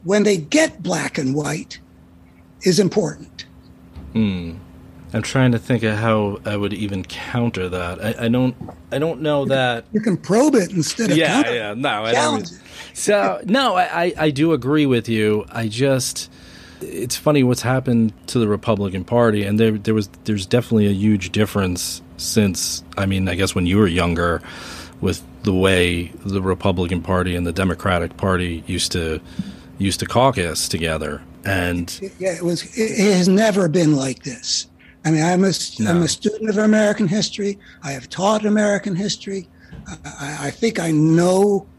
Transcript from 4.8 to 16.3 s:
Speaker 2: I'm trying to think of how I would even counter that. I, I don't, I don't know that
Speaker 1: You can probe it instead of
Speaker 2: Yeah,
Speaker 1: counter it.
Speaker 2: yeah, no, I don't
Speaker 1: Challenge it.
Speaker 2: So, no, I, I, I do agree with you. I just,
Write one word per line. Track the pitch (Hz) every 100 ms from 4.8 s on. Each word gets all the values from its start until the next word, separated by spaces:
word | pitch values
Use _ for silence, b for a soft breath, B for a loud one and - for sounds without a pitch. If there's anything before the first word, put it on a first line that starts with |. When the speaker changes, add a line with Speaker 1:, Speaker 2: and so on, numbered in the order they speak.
| - - -
Speaker 2:
I'm | 110
trying | - 135 127
to | 117
think | - 123
of | 110 107
how | 113 107 104 101 -
I | 104
would | 101
even | 98 101 98
counter | 92 - - 123 120 95 92
that. | 90 87 92
I, | 107 113 117
I |
don't, | 123 127 127 - - -
I | 139
don't | 156 135
know | 151 143 135
that | 135 127 117 -
Speaker 1:
You | 214
can | 220 175
probe | - 202 302
it | 269 175
instead | 185 151 - 220
of | 160
Speaker 2:
Yeah, | 156 233
Speaker 1:
counter | 294
it. | 120
Speaker 2:
yeah, | 104
no, | 107 139 107
I | 110
don't |
Speaker 1:
Challenge | 117 302 269 170
it. | - B B B
Speaker 2:
So, | - - 202 196 185 -
no, | 240 262 185
I, | 180 170
I, | 175 -
I | 156
do | 135 160
agree | 156 120 151 143
with | 120 110
you. | 113 107 107 -
I | - 117
just, | 107 139 131 123 - -